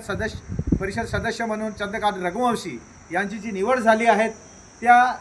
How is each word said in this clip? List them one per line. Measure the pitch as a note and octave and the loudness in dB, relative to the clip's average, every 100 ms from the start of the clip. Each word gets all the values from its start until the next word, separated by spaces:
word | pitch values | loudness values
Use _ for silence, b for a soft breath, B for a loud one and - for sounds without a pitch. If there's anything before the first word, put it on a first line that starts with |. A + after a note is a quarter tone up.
| A3 | -4
सदस्य, | F#3+ G#3+ - - - - - | -4 -4 -6 -10 -4 0 0
परिषद | G3 G3+ A3+ | 0 -4 -4
सदस्य | G3+ A3 A3+ A3+ | -4 -4 -4 -4
म्हणून | G#3+ A3 | -4 -6
चंद्रकांत | G3+ G3+ G3+ G#3 F#3+ | -6 -6 -2 -2 0
रघुवंशी | F3+ G3 B3 A3 E3+ A#2+ - - - | -4 0 0 0 -6 -12 -14 -20 -6
यांची | E3+ G3+ G#3+ | -4 -4 -6
जी | G#3+ | -6
निवड | F#3+ G#3 B3+ | -4 0 2
झाली | A3 A3 A#3 | 4 4 4
आहे, | G#3 A3 - - - - - | 4 2 -2 -18 -20 -20 -2
त्या, | A#3 A#3+ B3+ A3+ | 6 6 6 0